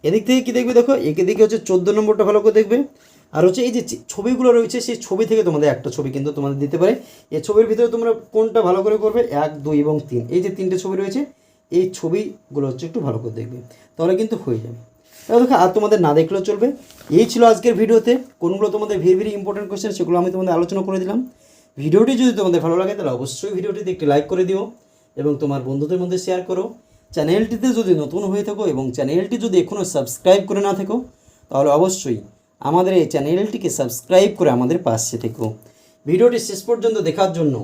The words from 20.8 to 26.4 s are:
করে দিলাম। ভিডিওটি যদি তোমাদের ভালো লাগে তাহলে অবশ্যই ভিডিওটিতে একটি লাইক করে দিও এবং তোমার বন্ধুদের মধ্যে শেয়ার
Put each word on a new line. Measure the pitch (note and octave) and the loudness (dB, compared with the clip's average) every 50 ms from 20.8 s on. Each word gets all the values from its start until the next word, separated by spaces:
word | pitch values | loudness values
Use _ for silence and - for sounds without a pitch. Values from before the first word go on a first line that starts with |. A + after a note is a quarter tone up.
| F#3+ | -4
করে | F#3+ F#3+ F#3 F#3 | -4 -4 -4 -4
দিলাম। | F#3+ G#3 A#3+ B3+ B3+ _ _ _ _ _ _ _ _ _ | -4 -4 -6 -6 -6 _ _ _ _ _ _ _ _ _
ভিডিওটি | C#3 C#3 D#3 D#3+ G3+ A#3 C4 C4+ A3+ | -6 -2 2 4 4 4 4 2 2
যদি | B3+ B3+ A3 G3+ | 2 2 2 2
তোমাদের | G3 F#3 F3 E3 D3+ | 0 2 2 2 2
ভালো | D#3+ D#3+ F3+ | 2 0 0
লাগে | F#3+ F#3+ - | 0 -2 -4
তাহলে | G3+ F3 C#3 B2+ | -4 -4 -4 -4
অবশ্যই | B2 C#3 C3 - - - G#3 G3+ | -4 -6 -8 -8 -10 -8 -6 -6
ভিডিওটিতে | F3+ F3+ G#3 F#3+ G#3+ G#3+ F#3 F3+ | -6 -6 -6 -6 -6 -6 -8 -6
একটি | - D#3+ D3 | -2 0 2
লাইক | C#3+ D3+ D3 - | 2 2 0 0
করে | G3 F3+ F#3 F3+ | -2 -2 -2 -2
দিও | F#3+ G3 A3 A3+ - _ _ _ _ _ _ _ _ | -2 -4 -4 -8 -12 _ _ _ _ _ _ _ _
এবং | - C#3 D3+ C#3+ - | -4 -2 -2 -2 -2
তোমার | D#3 C#3 C#3 C3+ B2 | -4 -4 -4 -4 -4
বন্ধুদের | C3 C#3 C#3 D3+ D3+ F#3 F3+ | -6 -4 -4 -2 -2 -2 -4
মধ্যে | F3+ F3+ F#3 F3+ - | -2 -4 -4 -6 -4
শেয়ার | F#3 F#3 F3+ | -4 -4 -4